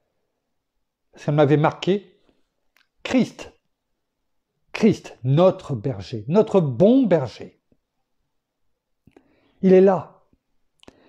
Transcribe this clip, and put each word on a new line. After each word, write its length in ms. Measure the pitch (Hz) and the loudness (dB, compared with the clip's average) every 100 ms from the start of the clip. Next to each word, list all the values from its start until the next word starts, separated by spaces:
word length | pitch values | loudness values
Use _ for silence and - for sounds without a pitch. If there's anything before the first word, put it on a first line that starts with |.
| _ _ _ _ _ _ _ _ _ _ _ | _ _ _ _ _ _ _ _ _ _ _
ça 160 | - - | -14 -4
m'avait 260 | 147 143 147 | 0 2 2
marqué, 600 | 151 - - 202 - _ _ _ _ _ _ _ _ _ | 0 -4 -4 -4 -6 _ _ _ _ _ _ _ _ _
Christ, 480 | - 262 196 - - _ _ _ _ _ _ _ _ _ _ _ _ | -4 -2 -2 -6 -20 _ _ _ _ _ _ _ _ _ _ _ _
Christ, 460 | - 226 - - - | -2 -2 -2 -8 -10
notre 520 | 127 143 190 - - 123 | -4 2 2 0 -8 -10
berger, 480 | 139 101 95 113 104 | -8 -10 -12 -14 -4
notre 320 | 190 214 196 | -2 0 0
bon 440 | 151 117 196 269 | -2 2 2 4
berger. 560 | 233 165 123 - - _ _ _ _ _ _ _ _ _ _ _ _ _ _ _ _ _ _ _ _ _ | 2 -2 -4 -12 -20 _ _ _ _ _ _ _ _ _ _ _ _ _ _ _ _ _ _ _ _ _
Il 140 | 190 | 2
est 80 | 185 | 4
là. 420 | 196 180 - _ _ _ _ _ _ _ _ - | 4 2 -6 _ _ _ _ _ _ _ _ -20